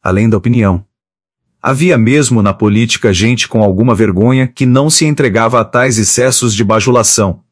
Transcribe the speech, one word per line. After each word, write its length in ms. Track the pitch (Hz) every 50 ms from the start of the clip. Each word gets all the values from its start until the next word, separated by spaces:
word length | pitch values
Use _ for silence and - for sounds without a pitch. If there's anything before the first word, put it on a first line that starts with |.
Além 260 | _ - 92 101 113 113
da 80 | 110
opinião. 480 | 101 - 120 120 120 107 98 90 92 - _ _ _ _ _ _ _ _ _ _ _ _ _ _ _
Havia 380 | - - 135 135 165 180 160 123
mesmo 440 | 110 117 135 151 143 - 127 113
na 120 | 101 101 95
política 580 | - 107 107 104 110 117 117 - - - 113
gente 360 | 95 87 104 113 123 113 - -
com 140 | - 110
alguma 300 | 107 101 92 95 117 127
vergonha 540 | 113 98 113 101 90 92 107 120 131 131 131
que 180 | 123 _ - 139
não 240 | 127 123 135 143 156
se 160 | 151 - 160
entregava 560 | 151 147 135 139 120 95 113 113 113 120 120
a 40 | 110
tais 340 | - - 120 127 131 117 110
excessos 560 | 107 - - - 123 131 123 - 123 117 107
de 80 | 104
bajulação. 800 | 117 98 110 110 101 127 123 120 107 - - 120 104 95 90 - _ _